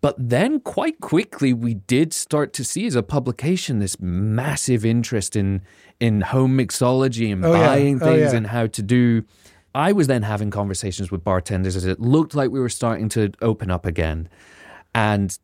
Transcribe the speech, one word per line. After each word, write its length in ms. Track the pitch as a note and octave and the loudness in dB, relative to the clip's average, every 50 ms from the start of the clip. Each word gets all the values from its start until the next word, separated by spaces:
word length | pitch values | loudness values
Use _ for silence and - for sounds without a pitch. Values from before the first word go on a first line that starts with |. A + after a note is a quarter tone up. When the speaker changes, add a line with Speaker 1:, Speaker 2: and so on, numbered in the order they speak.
Speaker 1:
But 140 | - D3 - - | 0 0 -2 -2
then 400 | B2+ A#2 A#2+ B2+ F#3 B3+ D4+ D4 | -2 0 2 2 2 2 0 -2
quite 400 | - - - - D#4 E4 D#4 _ | -4 -4 -4 -2 -2 -2 -4 _
quickly, 500 | - - - D#3+ A3+ - - - C#3 C3+ | -6 0 0 0 0 0 -4 -2 0 0
we 220 | B2+ A#2 A#2 A#2+ A2+ | 2 2 0 -2 -4
did 400 | G2+ G2 _ B2+ B2+ D#3+ D#3+ - | -4 -2 _ 2 2 2 2 0
start 400 | - - - - D3+ D3 - _ | -8 -6 -2 -2 -2 -2 -2 _
to 100 | - C3 | -8 -8
see 220 | - - E3+ G3+ | -6 -4 -4 -4
as 80 | A#3+ D#3 | 0 0
a 60 | B2 | -2
publication 760 | G#2+ - - C#3+ B2+ B2+ A#2+ - - D#3 F#3 F3+ - - C#3 A2 | -2 0 -2 -2 -2 -2 -6 -4 -2 -2 -2 -2 -2 -4 -2 -2
this 180 | G2+ F#2 - - | -2 -2 -4 -6
massive 840 | - F2+ F2 F2+ G2+ G#2+ G#2+ A2+ B2+ D3 C#3+ D3 - - B2+ A#2 G#2+ | -4 -4 -2 -2 0 0 0 -2 -2 -2 -4 -4 -2 0 0 0 2
interest 500 | A2+ A2+ A#2+ A#2 - - A2 F#2 - - | 2 0 0 0 -2 -4 -4 -4 -2 -2
in, 280 | G#2+ G2 G2 G2 F#2+ G2 - - _ - - _ _ | -2 0 0 -2 -2 -6 -10 -20 _ -20 -20 _ _
in 220 | A#2+ A#2 G#2+ G#2 | 0 2 2 2
home 340 | F#2+ - - C3 C3 C3 C3 | 0 0 0 2 2 2 2
mixology 800 | C3+ B2+ G2 - - C3 B2 B2+ C3 C3 C3+ A#2+ A2+ A#2 A2 G2+ | 2 0 0 -2 -2 0 2 2 2 2 0 0 -2 -2 -2 -2
and 100 | F#2 F#2 | 0 2
Speaker 2:
Oh, 100 | E3 E3+ | 4 4
yeah. 100 | E3 E3 D3+ | 6 6 6
Speaker 1:
buying 280 | C3+ C#3 C#3+ C#3+ C#3 B2+ | 4 4 4 2 2 2
Speaker 2:
Oh, 40 | - | 2
Speaker 1:
things 260 | - D#3+ D#3 D3+ C#3+ | 4 4 4 4 4
Speaker 2:
yeah. 60 | B2+ A#2 | 2 0
Speaker 1:
and 80 | A2 G2+ | 0 -2
how 200 | A2 A#2+ A2+ A2 | -2 -2 -2 -2
to 160 | - - G#2+ | -2 -4 -2
do. 400 | G2 B2 B2 B2 A#2+ A#2 A2+ A2 _ _ _ _ - _ _ _ _ _ | 2 2 4 4 4 4 2 0 _ _ _ _ -20 _ _ _ _ _
I 200 | C3+ D3 F3+ G#3 | 0 2 2 4
was 120 | G3+ D#3+ | 4 4
then 160 | C3 C3+ B2 | 2 2 0
having 300 | G#2 G#2+ A2 G2+ G#2+ G#2 | 0 -2 -2 -2 -2 -4
conversations 580 | G2 G#2 G2+ G2 F#2+ - - G2+ F2+ - G2 F2 | -2 -2 -2 -2 -4 -4 -6 -6 -6 -6 -6 -6
with 120 | G2 F#2 E2 | -6 -6 -2
bartenders 520 | G#2 F#2+ F#2 F2 - G#2+ F#2 F#2 F#2+ F2+ | 0 -2 -2 -2 -2 -4 -2 -2 -2 -2
as 100 | F#2+ F2 | -2 -2
it 140 | F#2 F#2 - | -2 -2 -2
looked 360 | A2 A#2+ C3 D#3 D#3+ D#3 - | 0 2 4 2 2 2 0
like 160 | D3 C3+ C3 | -2 -2 -2
we 80 | A#2 C3+ | -2 -2
were 100 | B2+ A#2+ | -2 -4
starting 400 | - - - A#2 A2+ E2+ A2 G#2+ | -4 -4 -2 -2 -2 -2 -4 -4
to 220 | - A#2 G#2+ G2+ F#2 _ | -2 0 -2 -2 -2 _
open 300 | - A#2 A2 - - F#2 | -2 -2 -2 -2 -2 -4
up 120 | F2+ F2 - F#2+ | -4 -2 -2 -4
again 420 | E2 E2+ E2 D#2+ D#2 E2 E2 E2+ _ _ - - - - - - - - - _ _ | -2 -2 -2 -2 -2 -4 -8 -10 _ _ -20 -20 -20 -20 -20 -20 -20 -20 -20 _ _
and 440 | A#2 A2 G#2 G#2 G2+ G2+ F#2+ - - | 0 2 2 2 2 0 -2 -4 -8